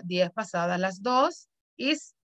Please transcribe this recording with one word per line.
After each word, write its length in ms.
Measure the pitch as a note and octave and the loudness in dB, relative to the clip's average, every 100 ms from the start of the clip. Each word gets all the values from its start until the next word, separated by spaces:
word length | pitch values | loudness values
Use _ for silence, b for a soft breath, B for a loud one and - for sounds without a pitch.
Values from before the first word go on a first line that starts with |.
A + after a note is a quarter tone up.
| F3+ | 0
Diez 260 | F3+ F3+ | 0 0
pasadas 480 | A3 G#3 F3 F3 F3+ | -2 -6 -2 0 0
las 220 | F#3+ F#3 | -2 -2
dos. 480 | A#3 B3+ D#4 - - _ _ - | 0 4 2 0 -16 _ _ -4
It's 400 | C4 D#4 - _ | -2 -2 -4 _